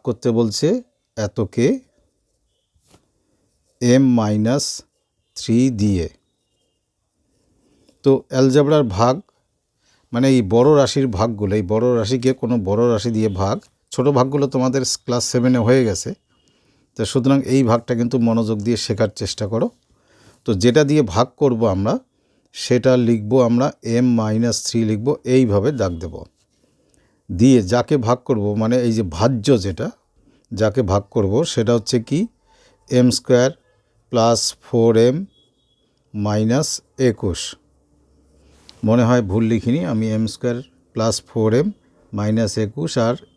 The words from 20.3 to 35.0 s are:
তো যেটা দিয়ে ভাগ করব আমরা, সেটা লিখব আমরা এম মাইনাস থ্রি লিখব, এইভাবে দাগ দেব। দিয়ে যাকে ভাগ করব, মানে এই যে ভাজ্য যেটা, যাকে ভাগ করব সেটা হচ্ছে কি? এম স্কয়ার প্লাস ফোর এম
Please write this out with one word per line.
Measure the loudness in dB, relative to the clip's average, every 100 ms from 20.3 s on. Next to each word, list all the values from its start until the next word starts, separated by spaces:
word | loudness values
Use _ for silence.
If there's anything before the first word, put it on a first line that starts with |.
| _
তো | -4
যেটা | 0 2 4
দিয়ে | 2 2
ভাগ | 0 0 -2 _
করব | 0 0 0
আমরা, | 0 -2 -4 -6 _ _ _ _
সেটা | -14 -2 0 2 2
লিখব | 2 0 0 2
আমরা | 2 2 0 -4
এম | -4 0 2
মাইনাস | 2 0 0 -2 -2
থ্রি | -4 -2
লিখব, | -2 -2 -2 -4
এইভাবে | 0 2 4 2 0
দাগ | -2 -4
দেব। | -4 -10 -14 -18 _ _ _ _ _ _ _ _ _ _
দিয়ে | 2 6 6
যাকে | 4 -2 0 -2
ভাগ | 0 -4
করব, | -2 -2 -2
মানে | -2 0 0
এই | 0
যে | -2
ভাজ্য | -4 0 0 0 0 0
যেটা, | 0 -6 -8 -10 _ _ _ _ _
যাকে | -2 -2 0
ভাগ | 0 -2 -2
করব | -2 0 0
সেটা | -2 -2 0
হচ্ছে | 0 0 -4
কি? | -2 -4 -4 _ _ _ _ _ _
এম | 2 2
স্কয়ার | 0 0 2 2 -4 _ _ _ _ _
প্লাস | 0 2 0 -2 -10
ফোর | -4 0 2
এম | 4